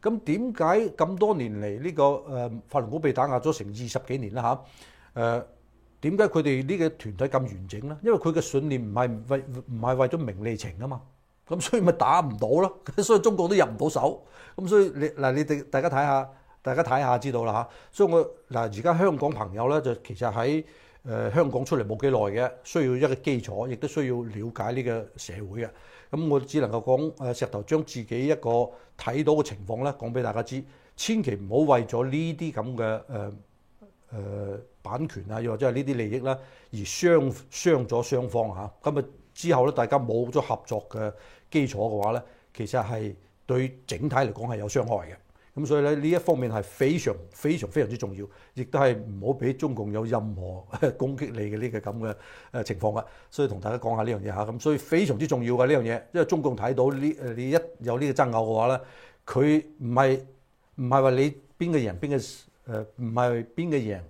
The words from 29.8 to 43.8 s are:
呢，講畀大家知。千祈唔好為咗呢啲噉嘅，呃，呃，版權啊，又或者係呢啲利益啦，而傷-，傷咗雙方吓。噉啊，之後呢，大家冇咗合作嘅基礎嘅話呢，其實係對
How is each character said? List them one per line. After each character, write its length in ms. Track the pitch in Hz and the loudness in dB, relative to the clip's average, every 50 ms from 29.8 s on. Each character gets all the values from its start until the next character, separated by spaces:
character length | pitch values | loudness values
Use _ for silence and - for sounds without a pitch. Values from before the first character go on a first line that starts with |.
| 131 | -4
呢， 100 | 143 135 - | -4 -4 -6
講 140 | 113 117 | -8 -4
畀 100 | 117 127 | -4 -2
大 100 | 120 113 | -2 -2
家 100 | 107 117 | -2 -2
知。 200 | 113 - 127 135 131 - - - _ _ _ | -4 -4 -6 -10 -10 -12 -20 -20 _ _ _
千 260 | - - - 226 220 | -8 -2 0 0 0
祈 120 | 190 131 107 | 0 0 -2
唔 140 | 98 101 95 | -4 -6 0
好 260 | 107 131 156 151 135 | 2 2 6 6 6
為 120 | 120 117 | 4 4
咗 180 | 117 - 117 127 135 | 0 -2 -2 -2 0
呢 240 | 131 151 165 165 160 | 0 -2 -2 -2 -4
啲 180 | - 165 160 | -4 -6 -6
噉 240 | - 113 107 123 127 | -6 -6 -6 -6 -4
嘅， 60 | 117 113 110 110 110 - | -2 -2 -2 -2 -4 -6
呃， 260 | - 123 107 101 104 101 101 - _ _ _ _ _ _ _ 214 202 _ _ _ _ | -8 -8 -8 -8 -8 -10 -14 -20 _ _ _ _ _ _ _ -20 -20 _ _ _ _
呃， 500 | - 107 98 104 101 101 101 98 98 101 113 - _ _ | -12 -10 -8 -8 -8 -8 -8 -8 -10 -10 -12 -18 _ _
版 260 | - - 104 127 160 - | -10 -8 -6 -4 -6 -6
權 160 | - 101 90 98 | -8 -10 -10 -8
啊， 80 | 107 110 | -6 -4
又 120 | 117 117 | -4 -4
或 40 | 113 | -2
者 140 | 107 139 131 | 0 0 0
係 20 | |
呢 120 | 120 131 143 | 0 0 -2
啲 120 | 131 139 | -2 -2
利 140 | 120 113 104 | -2 -2 -2
益 80 | 107 131 | -4 -4
啦， 200 | 123 131 131 131 - - - - - _ | -2 -2 -4 -4 -6 -20 -20 -20 -20 _
而 40 | - 107 | -8 -8
傷-， 540 | 98 - - - 175 175 170 156 135 135 113 - - - | -8 -6 -6 0 4 6 6 6 4 2 -4 -6 -12 -16
傷 360 | - - - 180 160 135 117 | -14 -2 2 2 2 2 2
咗 160 | - 120 117 | 0 -2 -2
雙 260 | 117 - 143 123 123 117 | 0 0 -2 -2 -2 0
方 260 | 95 117 113 110 92 | 0 -2 -2 -2 -4
吓。 160 | 92 101 104 - _ | -8 -10 -12 -12 _
噉 180 | - 147 147 143 | -4 -2 -2 -2
啊， 40 | 131 - - - - _ | -4 -4 -10 -20 -20 _
之 220 | _ - - 170 165 | _ -6 2 4 6
後 100 | 127 123 | 6 6
呢， 60 | 147 | 4
大 140 | - - 120 | 4 2 2
家 120 | 110 139 143 | 4 4 2
冇 320 | 123 117 113 117 123 120 | 2 2 0 0 0 0
咗 100 | 127 151 | 0 0
合 180 | 127 - 117 - - | 0 0 -2 -4 -4
作 200 | - 117 107 - - | -6 -6 -6 -6 -8
嘅 220 | - 110 107 107 104 - - - - - _ _ | -8 -6 -6 -6 -6 -10 -20 -20 -20 -20 _ _
基 160 | - 156 139 | 0 0 0
礎 100 | 127 - | 0 0
嘅 260 | 101 107 117 107 104 | -2 -2 0 0 0
話 80 | 98 107 | 0 0
呢， 120 | 117 123 - - - _ _ _ | 0 -2 -6 -8 -20 _ _ _
其 140 | _ - 113 | _ -10 -8
實 180 | 101 - 127 110 | -2 0 -2 0
係 300 | 101 117 110 107 104 92 - _ _ _ _ _ | 0 -4 -4 -6 -6 -8 -12 _ _ _ _ _
對 320 | - 127 127 131 131 131 - | -2 0 0 0 -2 -6 -12